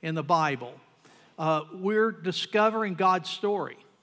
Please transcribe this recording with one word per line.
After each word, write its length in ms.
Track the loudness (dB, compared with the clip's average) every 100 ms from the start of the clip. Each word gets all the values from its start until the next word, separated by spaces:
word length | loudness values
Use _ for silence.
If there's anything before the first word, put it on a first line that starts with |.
in 120 | -4
the 100 | -4
Bible. 500 | 2 2 2 -2 -8 -16 _ _ _ -20 _ -4
Uh, 220 | 0 0 -2
we're 380 | -6 -2 2 2
discovering 840 | 0 -6 -4 -2 2 2 2 -4 2
God's 340 | 2 2 0
story. 480 | -4 -2 -2 -4 -10 _ _